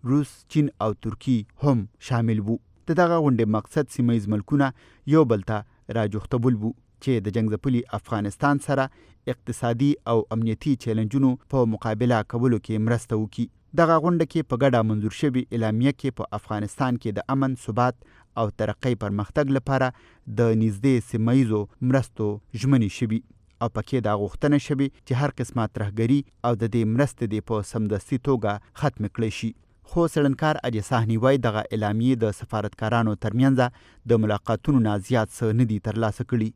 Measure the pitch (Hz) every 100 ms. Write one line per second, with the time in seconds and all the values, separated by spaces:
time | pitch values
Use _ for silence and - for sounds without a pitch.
0 | 120 143 139 - _ 156 147 - 110 104
1 | 110 107 - 123 101 - 143 123 98 _
2 | - 120 117 110 101 117 _ _ - 165
3 | 175 170 147 120 110 107 - - 139 -
4 | 120 117 101 107 98 147 135 - _ _
5 | - 156 147 110 92 107 110 _ - 110
6 | 107 104 - 123 123 113 107 - _ _
7 | - 120 101 113 110 104 139 123 117 107
8 | - 110 104 - 143 143 - 135 135 _
9 | - _ - 123 - 117 120 117 143 147
10 | - 113 - 113 113 110 151 131 - 110
11 | 107 135 135 123 _ 135 117 107 117 107
12 | 120 117 104 117 127 113 - 110 110 117
13 | - 110 110 - 117 _ _ 151 165 160
14 | 160 175 160 165 151 120 139 123 110 107
15 | 104 - 151 127 123 117 110 110 131 -
16 | 135 - - 107 - 104 104 - 131 123
17 | 117 104 - 135 135 127 - 110 123 127
18 | - _ _ - 110 - 107 104 131 113
19 | 104 101 101 - 143 135 127 135 127 -
20 | - _ - 107 117 113 110 101 135 127
21 | - 113 113 127 120 107 101 _ 127 131
22 | 123 - 107 104 _ 113 131 139 107 -
23 | 117 110 - - _ _ 117 110 - 131
24 | 104 104 101 - 147 147 - 135 139 -
25 | - 123 143 - 123 120 110 - 104 104
26 | 113 143 139 _ 120 117 113 117 110 113
27 | 143 - 117 107 - 110 98 120 107 101
28 | - 135 139 131 104 101 _ - 151 -
29 | 107 - 113 - 113 - _ _ - 170
30 | 170 - 143 135 156 151 127 110 101 123
31 | 110 113 127 139 120 107 - 110 107 107
32 | 120 127 110 101 - 110 104 - 110 117
33 | 113 104 117 107 135 131 123 - - -
34 | 120 113 110 104 - 110 - 139 107 104
35 | 95 123 107 - 113 113 123 107 - 107
36 | 110 - 123 120 110